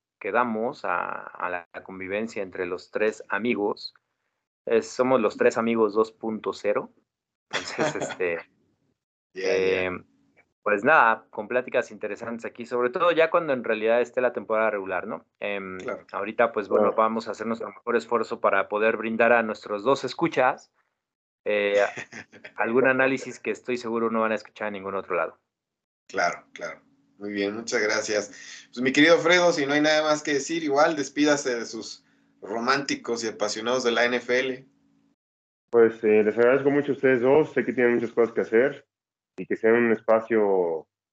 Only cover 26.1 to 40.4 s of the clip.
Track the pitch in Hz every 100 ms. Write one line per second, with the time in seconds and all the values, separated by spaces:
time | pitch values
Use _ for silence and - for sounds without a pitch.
26.1 | 95 87 - - - 85 78 _ _ _
27.1 | _ 101 101 101 107 113 120 107 110 107
28.1 | 104 101 - - - - - 131 135 156
29.1 | 165 156 180 175 151 135 147 151 156 156
30.1 | 147 156 143 135 165 156 139 165 156 135
31.1 | - 147 143 135 120 110 113 104 - _
32.1 | _ _ _ 98 113 117 139 139 143 -
33.1 | 117 113 - 104 110 110 127 120 117 120
34.1 | 123 - 123 131 127 - _ _ _ _
35.1 | _ _ _ _ _ _ 120 113 110 110
36.1 | 107 107 104 120 135 139 143 143 127 135
37.1 | 131 127 147 151 - 117 120 123 120 117
38.1 | 113 113 110 95 113 135 170 - _ _
39.1 | _ _ - 95 104 110 117 117 110 -
40.1 | 110 113 113